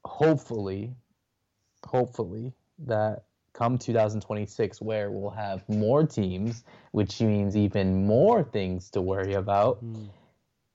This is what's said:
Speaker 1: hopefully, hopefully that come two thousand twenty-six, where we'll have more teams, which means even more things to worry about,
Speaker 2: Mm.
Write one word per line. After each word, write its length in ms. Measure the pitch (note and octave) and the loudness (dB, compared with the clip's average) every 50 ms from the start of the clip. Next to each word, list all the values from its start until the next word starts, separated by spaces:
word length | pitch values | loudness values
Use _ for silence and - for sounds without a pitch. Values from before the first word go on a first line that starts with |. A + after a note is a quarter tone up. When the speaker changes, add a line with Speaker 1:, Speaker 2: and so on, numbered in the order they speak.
| _ | _
Speaker 1:
hopefully, 880 | - - - D3 D#3+ D#3+ C#3 - - A#2+ A2 G2+ G2 F#2+ G2 G#2+ A#2+ B2+ B2 _ _ _ _ _ _ _ _ _ _ _ _ _ _ _ _ - | -16 -2 2 4 4 4 2 0 -6 -6 -6 -4 -4 -6 -6 -8 -10 -12 -14 _ _ _ _ _ _ _ _ _ _ _ _ _ _ _ _ -16
hopefully 640 | - - B2+ B2 B2 B2 - A2+ F2 F#2 A2 A2+ C3 C3 _ _ _ _ _ | -2 0 0 0 0 -2 -6 -6 -6 -6 -10 -10 -12 -12 _ _ _ _ _
that 440 | D#3 B2 A2+ G#2+ G#2+ G#2+ G#2+ G#2+ - _ _ _ _ _ _ | -6 -2 0 0 0 0 -2 -4 -12 _ _ _ _ _ _
come 240 | - A#2+ A#2+ B2+ B2 | -2 0 0 0 0
two 160 | - - A#2 | -2 0 2
thousand 260 | A2+ G#2+ G#2+ G#2+ A2 | 2 2 2 0 -4
twenty-six, 640 | G#2 - G#2+ G#2 G#2 G2+ - - A#2 G2+ - - | -6 -6 -6 -6 -6 -8 -4 -4 -4 -4 -2 -8
where 280 | - G#2+ A2 G#2+ G#2 G2+ | -8 -6 -4 -4 -4 -4
we'll 200 | G#2 G2+ G2 G2+ | -6 -6 -8 -8
have 340 | G2 G#2+ G#2+ G2+ F#2+ F#2 - - | -8 -8 -8 -6 -8 -8 -6 -4
more 360 | G#2+ G#2+ G#2+ G#2+ B2+ D3 D#3+ | -2 0 2 4 4 4 4
teams, 600 | D#3 - - G2+ F#2 F#2 F#2 G2+ A#2 A#2 A2 - - - - _ _ | 2 2 -2 -2 -2 -2 -2 -4 -4 -4 -6 -12 -20 -20 -20 _ _
which 300 | - G#2 G#2 G2+ - - | 0 0 0 0 0 0
means 340 | A#2 A2 G#2 G#2 G2+ G2+ F#2+ | 2 2 4 2 2 0 2
even 500 | G#2 G#2 G2+ G2 G#2 F#2+ F#2+ F#2 F#2+ F#2+ | 2 2 2 2 2 2 2 2 2 2
more 380 | G2+ G#2 A#2+ D#3+ G#3 A#3+ A3 D#3 | 4 4 6 6 6 4 4 2
things 460 | - - A2 F#2+ F#2 F#2 F2+ F#2 - | 0 -2 -4 -4 -2 -4 -6 -8 -6
to 100 | - G2+ | -4 -2
worry 340 | F2+ F#2 F#2+ G2 F#2+ G2 G2 | -2 0 -2 -2 -2 -2 -2
about, 460 | G2 F#2 G2+ G2+ G2 G#2 A#2+ B2 - A#2+ | -2 0 0 2 4 4 2 2 -2 -6
Speaker 2:
Mm. 240 | A2+ A2+ A2 G#2+ G#2 F#2+ - _ _ _ _ _ _ _ _ _ _ _ | -12 -12 -12 -12 -14 -18 -20 _ _ _ _ _ _ _ _ _ _ _